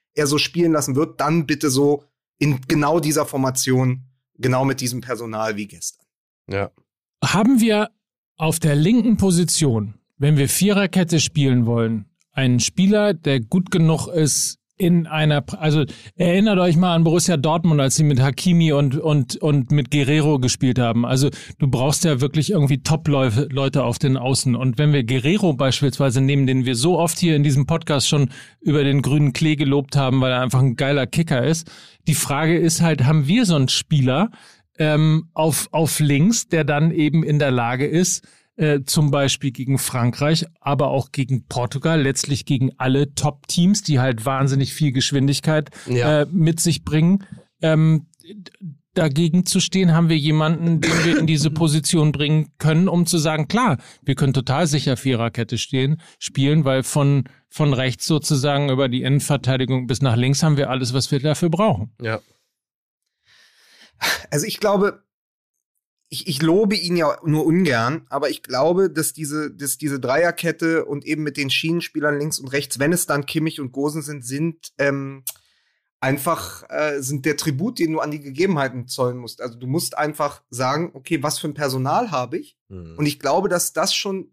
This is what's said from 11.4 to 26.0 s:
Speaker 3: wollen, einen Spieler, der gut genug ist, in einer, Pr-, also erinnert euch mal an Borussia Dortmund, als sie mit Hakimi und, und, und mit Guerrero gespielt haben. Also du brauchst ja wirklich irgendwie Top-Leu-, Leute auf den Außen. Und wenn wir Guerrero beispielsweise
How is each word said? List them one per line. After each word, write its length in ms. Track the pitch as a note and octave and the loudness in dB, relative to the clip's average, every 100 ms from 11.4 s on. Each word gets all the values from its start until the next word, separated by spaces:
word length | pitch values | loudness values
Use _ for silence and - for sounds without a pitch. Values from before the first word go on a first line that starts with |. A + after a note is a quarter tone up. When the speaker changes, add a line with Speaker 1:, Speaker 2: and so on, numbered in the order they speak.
| C3+ B2 A#2 | 2 2 2
Speaker 3:
wollen, 400 | A#2 A2+ A2+ G#2 _ _ | 0 0 -2 -8 _ _
einen 280 | - C3 B2 | -2 0 2
Spieler, 540 | - - F#3+ G#3 G#3 | 0 0 2 4 2
der 260 | D#3+ D3 C3+ | 0 0 -2
gut 300 | A2 F#3 F#3 | 0 -2 0
genug 360 | F#3 D#3+ D#3 - | 2 2 2 -2
ist, 500 | E3+ D3 - - - _ - | 0 0 0 -4 -8 _ -2
in 280 | F3 F3 D#3+ | 2 2 0
einer, 360 | D#3 D3+ D3 | -2 0 0
Pr-, 180 | - - | -2 -4
also 240 | D#3 D3+ C3+ - - - | 0 0 -2 -6 -18 -2
erinnert 420 | E3+ F#3 A3 F#3 | 0 2 2 2
euch 180 | F3+ E3 | 2 4
mal 180 | F#3 E3 | 2 2
an 80 | |
Borussia 320 | E3 E3+ F#3+ D#3+ | 2 2 2 0
Dortmund, 440 | D3+ E3 E3+ D3 | 0 0 2 2
als 140 | C3+ | 2
sie 80 | - | 2
mit 180 | D3+ C3 | 2 2
Hakimi 520 | C3+ B2+ F#3 E3+ D#3+ | 2 0 2 4 4
und, 260 | C#3+ D3 C#3+ | 4 2 0
und, 380 | D#3 D3 B2 - | 0 2 0 -2
und 340 | D#3 D3 A#2 | 0 0 2
mit 220 | D3 B2 | 0 2
Guerrero 480 | D3 C#3 D3+ D3 C#3+ | 0 2 2 2 2
gespielt 380 | B2+ - C3 B2+ | 0 0 0 2
haben. 240 | A#2+ A2+ | 2 0
Also 260 | A#2+ C3 C#3+ - - - | 0 0 0 -2 -14 -4
du 100 | C#3+ | -2
brauchst 340 | D3+ C#3 D3 | 0 0 0
ja 180 | E3+ B2+ | 0 0
wirklich 300 | C#3 D#3 D3 | 0 -2 0
irgendwie 320 | G3 C#3 C#3 | 2 2 0
Top-Leu-, 640 | - D#3 E3 C#3+ C3 G#2+ D3 | 0 -2 0 2 2 0 -2
Leute 340 | C3+ C3+ C#3+ | -2 -2 0
auf 140 | A#2+ A#2 | 0 0
den 160 | C#3+ C3 | 0 0
Außen. 400 | B2+ C3+ C3 A#2+ | 0 0 0 0
Und 220 | C3 A#2+ | 0 0
wenn 140 | D3+ | 2
wir 120 | C#3+ | 2
Guerrero 480 | A2+ C3 C3+ G3+ F#3+ | 0 -2 0 2 0
beispielsweise 680 | B2+ C3+ B2+ C#3+ - | 2 0 0 -2 0